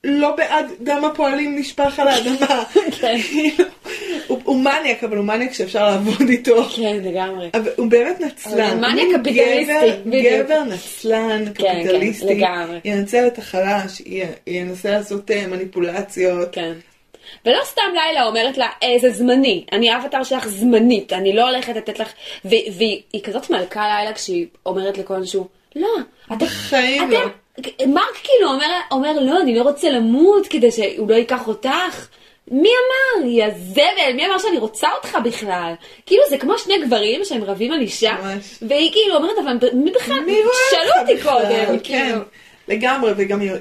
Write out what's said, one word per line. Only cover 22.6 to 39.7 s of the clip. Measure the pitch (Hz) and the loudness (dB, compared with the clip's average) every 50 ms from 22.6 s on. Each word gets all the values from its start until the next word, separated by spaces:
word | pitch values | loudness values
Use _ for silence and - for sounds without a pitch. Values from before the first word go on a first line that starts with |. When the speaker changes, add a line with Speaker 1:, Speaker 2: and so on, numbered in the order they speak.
| - - 196 175 | 2 -2 -2 -2
Speaker 2:
והיא, | 226 220 202 - - _ - | 0 0 0 -4 -8 _ -10
היא | 214 - | -10 -8
כזאת | - 196 240 - - | -6 -8 -8 -4 -2
מלכה | 339 202 180 180 - 214 208 208 208 208 | -2 -2 -2 -4 -4 -4 -2 -2 0 -2
לילה | 214 214 214 | -2 -4 -6
כשהיא | - - - 185 175 170 - _ _ _ | -8 -8 -4 -4 -4 -4 -6 _ _ _
אומרת | 185 185 190 190 196 196 190 | -4 -4 -2 -2 -4 -4 -6
לקונשו, | 190 - 196 190 185 185 - 196 185 - _ _ _ _ _ | -6 -6 -6 -6 -6 -4 -4 -6 -6 -6 _ _ _ _ _
"לא, | 285 339 427 466 370 254 - _ _ _ | -4 -2 -2 -2 -4 -4 -8 _ _ _
אתם, | _ 226 220 | _ -4 -4
Speaker 1:
בחיים | - - - - - - 277 262 247 254 269 277 - 262 - | -2 -4 -4 -8 -6 0 0 0 2 2 0 0 0 2 2
Speaker 2:
אתם", | - - - - - _ _ _ - 254 - - - | 0 0 -2 -6 -10 _ _ _ -14 -14 -14 -6 -2
Speaker 1:
לא. | 262 | 0
Speaker 2:
מרק | 269 277 349 415 523 480 - - | 2 2 2 2 0 -4 -10 0
כאילו | - 554 494 392 302 262 | 2 4 4 4 4 2
אומר, | 269 294 311 359 359 311 - | 0 0 -2 -2 -4 -4 -2
אומר, | 262 262 269 302 302 302 | -2 -2 0 0 0 0
"לא, | 269 262 302 370 | 2 2 2 2
אני | 370 262 233 | 2 2 2
לא | 226 247 | 2 2
רוצה | 277 285 - - 320 | 2 0 2 0 0
למות | 277 240 226 226 233 269 320 381 415 403 392 - | 2 2 2 2 4 6 6 6 6 6 2 0
כדי | - 294 226 233 | 0 4 4 4
שהוא | 220 220 214 180 - - 220 202 | 4 4 -2 -2 -2 -4 0 2
לא | 220 | 4
ייקח | 233 240 233 262 240 233 220 | 2 4 2 -2 -4 -2 -6
אותך." | 214 214 - 262 277 339 370 359 - - - - _ _ _ _ _ _ _ - | -8 -4 -2 -2 -2 -2 -2 -4 -6 -10 -18 -20 _ _ _ _ _ _ _ -4
מי | 240 262 320 427 | 0 4 4 4
אמר? | 480 494 494 508 523 523 539 523 494 392 294 247 | 4 4 2 2 2 2 2 2 0 0 0 2
יא | 240 233 214 214 208 175 | 2 2 2 2 -2 -6
זבל, | 180 185 190 285 294 349 359 381 320 269 247 | -12 -4 2 2 2 4 4 2 0 0 0
מי | 254 311 | 0 0
אמר | 381 381 370 | 0 0 0
שאני | 381 440 359 269 | 0 0 0 0
רוצה | 220 214 - - - 302 - | -2 -4 -4 -2 -2 -2 -2
אותך | 554 - - - 330 226 | -2 -8 -4 -4 -2 -2
בכלל? | 240 233 - 220 202 185 180 170 170 170 - - - - - _ | -2 -4 -4 -6 -4 -4 -4 -4 -6 -8 -10 -14 -20 -20 -20 _
כאילו, | - 359 440 571 - | 2 4 6 6 4
זה | 277 269 | 2 -2
כמו | 262 269 415 466 | 0 -2 -2 -2
שני | - 349 392 381 302 | 0 -2 -2 0 2
גברים | 247 240 220 208 214 233 311 403 | 0 0 0 2 0 -2 -2 -4
שהם | - 311 233 208 | -4 -4 -6 -4
רבים | 190 196 180 220 240 320 | -4 -4 -4 -2 -2 -2
על | 320 | -2
אישה, | 254 196 - - 226 214 214 185 190 | -2 -4 -2 0 0 0 0 -2 -6
Speaker 1:
ממש. | 196 196 202 202 - - - 226 220 | -8 -8 -8 -10 -14 -18 -14 -4 -2
Speaker 2:
והיא | 277 294 320 320 320 | 0 2 2 2 2
כאילו | 427 440 403 359 | 2 2 2 2
אומרת, | 302 294 349 440 440 285 | 2 0 0 -2 -2 -2
"אבל | 285 247 240 240 254 | -2 -2 0 0 2